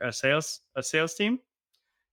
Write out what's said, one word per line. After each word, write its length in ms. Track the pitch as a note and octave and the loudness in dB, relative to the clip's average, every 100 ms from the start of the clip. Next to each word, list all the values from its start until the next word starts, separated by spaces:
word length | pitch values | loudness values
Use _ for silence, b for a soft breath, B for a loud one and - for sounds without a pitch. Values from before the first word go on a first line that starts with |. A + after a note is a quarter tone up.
a 100 | B2 | -4
sales, 500 | - C3+ D3+ D#3 - _ | 0 2 2 0 -10 _
a 60 | C3+ | -8
sales 320 | - D#3 E3 | -2 0 0
team 260 | - G#3 B3+ - _ _ _ _ _ _ | 0 0 0 -6 _ _ _ _ _ _